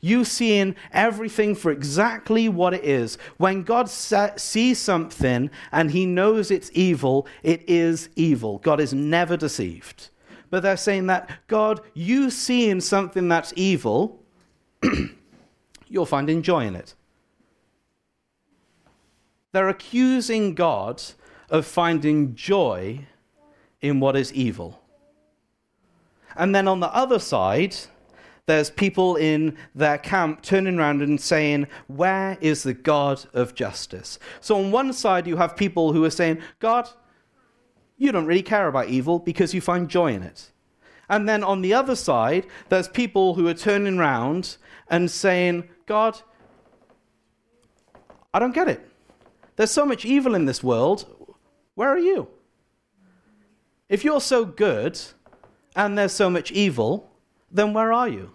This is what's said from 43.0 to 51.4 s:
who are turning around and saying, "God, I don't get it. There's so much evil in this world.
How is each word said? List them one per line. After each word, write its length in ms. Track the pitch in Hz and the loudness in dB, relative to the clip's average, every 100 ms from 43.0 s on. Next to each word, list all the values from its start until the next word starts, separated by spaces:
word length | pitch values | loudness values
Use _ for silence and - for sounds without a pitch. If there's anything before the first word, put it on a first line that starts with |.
| 240 196 190 175 | 0 2 2 2
who 120 | 170 | 0
are 60 | |
turning 460 | 165 214 202 202 185 | 0 0 0 0 0
around 580 | 156 123 123 170 180 - - - _ | 2 0 -2 -4 -6 -14 -20 -20 _
and 220 | 170 175 | 0 0
saying, 580 | - 196 180 180 175 175 _ - | 0 0 2 0 -2 -8 _ -4
"God, 360 | 214 220 214 - _ _ _ _ _ _ _ _ _ _ _ _ _ _ _ _ - _ - _ | 0 0 -2 -20 _ _ _ _ _ _ _ _ _ _ _ _ _ _ _ _ -20 _ -20 _
I 60 | 185 | 0
don't 160 | 247 254 | 0 0
get 120 | 349 | 0
it. 220 | 135 - _ _ _ _ _ _ - | -2 -8 _ _ _ _ _ _ -2
There's 160 | 220 | 0
so 140 | - 285 | 2 0
much 180 | 240 | -2
evil 300 | 214 277 254 | 2 2 4
in 120 | 202 139 | 2 0
this 180 | 123 | 0
world. 420 | 127 117 135 208 - - - - | 0 2 2 0 -6 -20 -20 -20